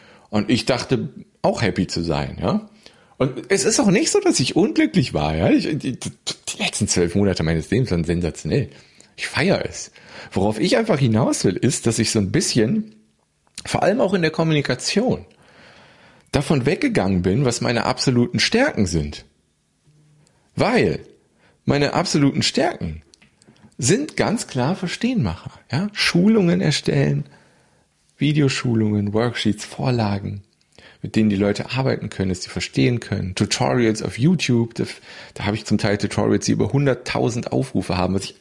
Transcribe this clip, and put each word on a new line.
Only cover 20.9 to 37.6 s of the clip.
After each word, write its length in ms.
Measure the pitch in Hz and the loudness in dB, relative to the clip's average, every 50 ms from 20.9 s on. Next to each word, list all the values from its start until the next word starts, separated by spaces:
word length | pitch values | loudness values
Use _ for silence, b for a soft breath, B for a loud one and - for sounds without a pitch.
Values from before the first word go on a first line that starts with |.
| 71 - - - - _ b b b b b b b b b | 0 -2 -6 -14 -20 _ b b b b b b b b b
meine 280 | - 135 143 143 135 - | 0 0 2 0 0 0
absoluten 480 | - 175 - - 151 143 139 - - | 0 -2 0 2 4 4 4 2 2
Stärken 600 | - - - 233 294 359 - - - 85 78 80 - _ - _ b b b b b b b b b b b b | -2 0 0 0 0 0 -2 -4 -8 -8 -10 -10 -16 _ -20 _ b b b b b b b b b b b b
sind 400 | 151 117 175 247 294 311 - - | 0 2 2 2 0 -4 -2 -2
ganz 300 | 113 120 185 240 - - | 0 0 0 -2 -4 -4
klar 280 | - 131 123 135 190 | -2 -2 0 0 0
Verstehenmacher, 760 | - - 170 - - - 233 262 220 131 90 80 - - - - - _ _ | -2 -4 -6 -6 -2 -2 0 0 2 0 0 -2 -4 -10 -16 -18 -18 _ _
ja? 180 | - 139 190 208 - | -4 -4 -4 -4 -4
Schulungen 680 | - - - - 175 180 208 226 226 190 170 175 180 | -2 -2 0 2 4 4 6 6 6 4 4 2 2
erstellen, 640 | 190 156 143 - - - - 143 139 147 143 143 147 b b b b b b b b b b b b b b _ _ _ _ _ | 2 0 0 0 -2 0 0 2 2 2 0 -2 -4 b b b b b b b b b b b b b b _ _ _ _ _
Videoschulungen, 960 | 127 147 151 151 147 135 131 - - 127 117 113 110 107 107 104 101 104 101 | 0 0 2 4 2 2 2 0 -2 0 2 2 2 2 2 0 0 0 0
Worksheets, 500 | 107 117 123 110 - - 110 98 - - | 0 0 0 -2 0 0 0 -2 -2 -6
Vorlagen, 760 | - - - 147 131 123 117 110 104 101 98 101 98 98 101 - _ _ _ B B B B B B B B - | -12 -10 -4 -2 0 0 0 0 0 -2 -4 -6 -8 -10 -10 -14 _ _ _ B B B B B B B B -12
mit 120 | - - | -4 0
denen 140 | 113 110 107 | 2 2 2
die 60 | 101 | 4
Leute 340 | 95 104 101 104 - - - | 2 2 2 0 -2 -4 -6
arbeiten 380 | - 127 135 131 113 - - 104 | -4 -2 0 0 -2 -2 -4 -10
können, 200 | - - 98 95 | -4 -4 -2 -2
dass 120 | 92 - | -2 -4
sie 80 | - - | -6 -10
verstehen 500 | - 90 - - - 135 135 131 123 120 | -8 -8 -8 -4 0 0 2 2 2 -2
können. 360 | - - 110 98 95 92 92 | -4 -4 -4 -4 -4 -6 -2
Tutorials 640 | - 107 - - - 127 135 131 127 120 110 107 - | -2 0 0 0 0 0 0 2 2 2 2 0 0
auf 160 | - - 90 - | -4 -6 -4 2
YouTube, 560 | 123 165 185 151 - - 123 117 117 117 - | 2 2 4 2 2 2 2 2 2 0 -2
da, 120 | - - - - - B B B B B B B | -6 -6 -6 -6 -14 B B B B B B B
da 100 | - - | -6 -4
habe 100 | 101 101 | -2 -2
ich 100 | 107 - | -2 -2
zum 120 | - 107 101 | -2 -2 0
Teil 220 | - 107 101 104 | 2 0 0 0
Tutorials, 460 | - 101 - - 107 110 107 101 - | -2 -2 -2 0 0 2 2 0 0
die 80 | - 113 | 0 0
über 200 | 110 113 104 - | 0 0 0 0
hunderttausend 800 | 139 143 139 123 - - - - 120 127 127 117 120 - - | 0 2 2 0 0 -4 -6 -2 0 0 0 -2 -2 -6 -4
Aufrufe 460 | - 131 | -2 -2